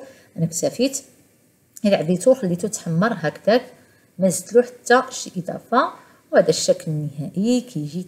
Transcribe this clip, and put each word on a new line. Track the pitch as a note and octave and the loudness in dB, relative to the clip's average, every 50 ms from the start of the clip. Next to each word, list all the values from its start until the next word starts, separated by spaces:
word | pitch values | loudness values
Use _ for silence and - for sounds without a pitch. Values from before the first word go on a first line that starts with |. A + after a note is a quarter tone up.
| - - - - _ _ - | -4 -16 -20 -20 _ _ -6
انا | F3+ E3 | -4 -4
اكتفيت، | E3 - - - - - - B3 C#4 C4+ - - - _ _ _ _ _ _ _ _ _ _ _ _ _ - - | -2 -2 -2 -4 -4 -2 -2 -2 -2 -2 -6 -12 -16 _ _ _ _ _ _ _ _ _ _ _ _ _ -4 0
الا | G#3 G3 | 2 2
عبيتو | D3+ D3+ D#3+ F#3 F3 - B3+ C4 | 2 2 0 -2 2 4 4 4
خليتو | C4 G3 F3+ F3 E3+ - G3+ | 4 2 -2 -2 -2 -4 -6
تحمر | - - - E3+ D#3+ E3 G#3 A#3 - | -8 -8 -6 -2 0 0 0 0 0
هكذاك، | - D#3 D3+ - - - G3 A3+ B3+ - - - - _ _ _ _ _ _ _ - | -2 -4 -6 -6 -2 0 2 2 2 0 -4 -14 -20 _ _ _ _ _ _ _ -2
ما | F#3 F#3 | 0 0
زدتلو | E3 - - - G3+ A#3+ | 0 -2 -2 2 4 4
حتى | A#3+ - - - - - A#3+ B3+ B3 - | 4 4 -2 -8 0 2 2 2 2 0
شي | - - - - - | -8 -12 -12 -10 -10
اضافه. | F#3 - - - - - - A#3 B3+ D#4+ F#4 - - - - _ _ _ _ | -8 -8 -6 -8 -10 -6 -2 0 0 0 0 -4 -10 -20 -20 _ _ _ _
وهذا | D4+ A#3+ F3 - | 2 4 4 4
الشكل | - - - - - - - D#3+ | 2 0 0 0 0 0 -2 -4
النهائي | D#3 D3+ D3+ D3 - D3+ C#3 - - F3+ G#3 A#3+ B3 B3 | -4 -4 -4 -6 -6 -8 -10 -6 -4 -2 0 0 0 0
كيجي | A#3+ - - D#3 D3 D3 C#3+ F#3 F3+ | -2 -4 -8 -8 -8 -8 -8 -10 -10